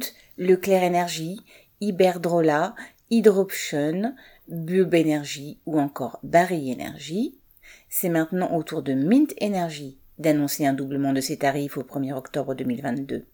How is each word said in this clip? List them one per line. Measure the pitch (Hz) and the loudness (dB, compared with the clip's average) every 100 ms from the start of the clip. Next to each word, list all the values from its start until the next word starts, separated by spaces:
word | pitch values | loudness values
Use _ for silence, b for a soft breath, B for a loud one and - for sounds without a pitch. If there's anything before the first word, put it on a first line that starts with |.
| - - b b | 0 -12 b b
Leclerc | 180 185 196 190 | 2 2 4 2
Énergie, | 180 175 175 160 160 202 b b b - | 4 2 0 -4 -8 -8 b b b -8
Iberdrola, | 208 185 185 175 170 170 160 147 185 - B B - | -2 4 4 4 0 2 4 2 0 -6 B B -2
Hydroption, | 233 208 190 190 - - 147 147 180 233 269 B B B | 4 6 6 2 -4 -4 -2 0 0 -4 -6 B B B
Bulb | 165 160 185 170 | -10 0 2 4
Energy | 165 156 151 143 143 147 - - | 4 4 0 -4 -10 -12 -12 -4
ou | 156 | 0
encore | 143 - 120 - | 0 -4 -8 -8
Bari | 127 170 180 170 135 | 2 2 4 0 -4
Energy, | 123 - 151 139 185 277 - _ _ B B B | -6 -10 -12 -8 -4 -4 -8 _ _ B B B
c'est | - 180 | -4 0
maintenant | 165 160 185 180 170 | 0 0 -2 0 -2
au | |
tour | 156 160 | -2 -4
de | 139 | -2
Mint | 135 151 262 302 - | 2 4 4 4 0
Energy | 208 190 170 147 139 - - - | -2 -2 -4 -6 -12 -16 -20 -2
d'annoncer | 156 151 143 - 139 | 2 2 0 0 0
un | |
doublement | 135 135 139 139 | 0 -2 -2 0
de | 135 | 0
ses | 131 143 | -2 0
tarifs | 139 143 143 147 | 0 0 -4 -8
au | |
premier | 123 143 135 | -8 -6 -6
octobre | 135 - 147 135 | -6 -6 -6 -4
deux | 127 - | -4 -4
mille | 117 | -4
vingt-deux. | 135 131 139 123 - | -4 -4 -6 -8 -10